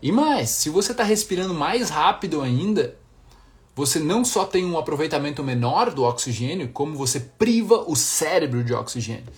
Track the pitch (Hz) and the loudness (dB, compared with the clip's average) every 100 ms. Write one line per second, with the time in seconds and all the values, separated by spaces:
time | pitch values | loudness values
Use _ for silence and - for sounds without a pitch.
0 | 135 226 302 254 117 - 156 180 202 233 | 0 2 4 2 0 -2 0 0 0 0
1 | 208 208 - 180 185 170 151 240 190 151 | 2 2 0 -2 -2 -2 0 0 -2 2
2 | 175 - 190 151 131 123 196 196 - - | 2 2 -2 -2 0 0 0 0 0 -4
3 | - - - - - - _ - 143 165 | -20 -20 -20 -20 -20 -20 _ -4 -2 0
4 | 156 220 247 202 190 180 180 165 156 147 | 2 2 2 0 0 0 0 -2 -2 -2
5 | 156 151 143 143 135 123 120 170 240 - | 0 0 -2 -4 -2 0 2 2 2 2
6 | 120 120 131 113 127 185 120 - 147 147 | 0 0 -4 -4 -4 -4 -6 -4 -4 -4
7 | 135 127 - - 226 233 208 220 339 - | -4 -4 -6 -2 2 2 4 2 2 0
8 | - - 160 180 147 120 120 113 - 123 | 0 0 2 2 2 0 0 -2 -4 -6
9 | 107 - - | -6 -8 -12